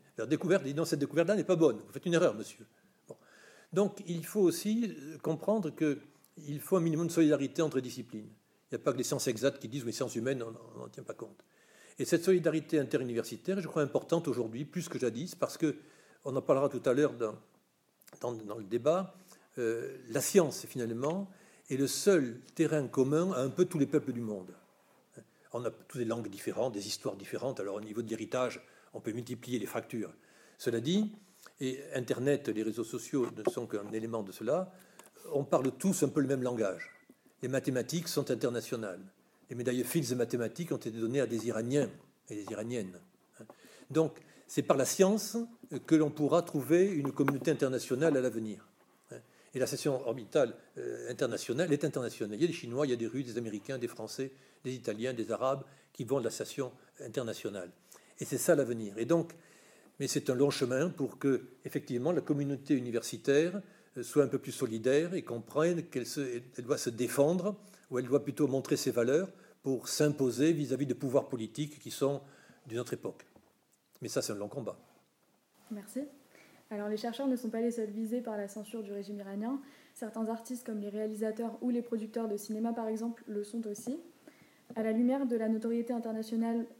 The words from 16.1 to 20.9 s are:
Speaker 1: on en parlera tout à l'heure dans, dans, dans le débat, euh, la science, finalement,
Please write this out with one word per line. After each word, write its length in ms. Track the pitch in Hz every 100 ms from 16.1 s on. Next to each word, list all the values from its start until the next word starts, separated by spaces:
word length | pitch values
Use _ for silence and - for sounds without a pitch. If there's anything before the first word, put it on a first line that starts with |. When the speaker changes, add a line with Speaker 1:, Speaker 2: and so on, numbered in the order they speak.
| -
Speaker 1:
on 100 | -
en 80 | 131
parlera 280 | - 135 139
tout 120 | 127 131
à 80 |
l'heure 200 | 123 147
dans, 220 | 120 113 110 - _ _ _ _ _ - -
dans, 100 | 123
dans 260 | 117 107 110
le 60 |
débat, 540 | 98 113 123 175 185 - - - _ -
euh, 400 | 117 117 - 135 -
la 120 | 113
science, 440 | - 196 156 - -
finalement, 640 | 135 117